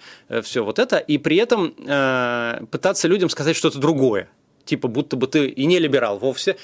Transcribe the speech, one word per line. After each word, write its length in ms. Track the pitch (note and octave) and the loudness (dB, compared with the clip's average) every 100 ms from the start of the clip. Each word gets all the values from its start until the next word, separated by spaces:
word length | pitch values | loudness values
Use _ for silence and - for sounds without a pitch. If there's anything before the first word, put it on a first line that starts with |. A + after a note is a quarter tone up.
| - - - | -14 -20 -8
э, 120 | A#2 | -6
все 220 | A2 B2+ | -4 -4
вот 160 | G#2 A2 | -2 0
это, 180 | B3 F#3+ | 0 0
и 200 | - D3 | 0 0
при 200 | D3 D#3+ | 2 2
этом, 360 | A#3 A#3 E3 - C3+ | 2 2 0 -4 -2
э, 800 | C#3+ C3+ B2+ B2 A#2+ A#2 A#2 A2+ | 0 2 2 0 -2 -4 -6 -8
пытаться 360 | - F#3 G3 E3 | -2 0 2 2
людям 220 | G3 F3 | 2 0
сказать 260 | - D3 D#3+ | -2 -2 0
что-то 240 | - C3+ | 0 0
другое. 480 | C#3+ D3+ C3 G2+ F2+ _ _ _ - | 0 2 2 0 -4 _ _ _ -6
Типа, 220 | C#3+ B2+ | -4 -2
будто 260 | A#2 - C3 | -4 -4 -4
бы 120 | - | 0
ты 200 | D#3 C#3 | 0 0
и 180 | - C#3+ | 0 2
не 140 | F3+ | 2
либерал 380 | D#3 C3+ A#2 G2+ | 4 2 0 -2
вовсе, 380 | C3 B2+ - F#3+ | -4 -2 -2 -4